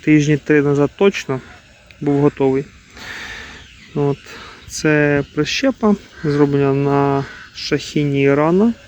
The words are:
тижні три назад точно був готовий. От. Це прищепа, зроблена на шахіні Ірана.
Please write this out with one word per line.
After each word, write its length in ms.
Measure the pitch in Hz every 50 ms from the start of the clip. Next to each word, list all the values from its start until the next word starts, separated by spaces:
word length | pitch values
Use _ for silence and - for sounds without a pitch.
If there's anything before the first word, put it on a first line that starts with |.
| -
тижні 320 | 156 151 151 143 151 151
три 260 | 139 - - 151 147
назад 280 | 139 143 143 143 143 139 - -
точно 420 | 196 202 - - - - 135 120 - - - - _ - - _ _ _ - -
був 200 | 151 147 143 139
готовий. 440 | 147 143 - - 139 135 131 135 147 - - - - - - - - - - - - - - - - - - - - - - - - - -
От. 240 | 151 143 143 139 - - - - - - - - - - -
Це 560 | - - - 156 151 151 147 147 143 143 139 - -
прищепа, 640 | 151 151 - - - - 269 - - 226 214 202 - - - - - -
зроблена 500 | 151 143 147 147 143 143 139 139 139 135
на 500 | 139 143 139 139 139 143 139 139 139 139 - - - - - -
шахіні 680 | - - - 151 139 - - - 151 147 143 139 139
Ірана. 520 | 139 139 139 143 151 160 175 190 214 240 226 - -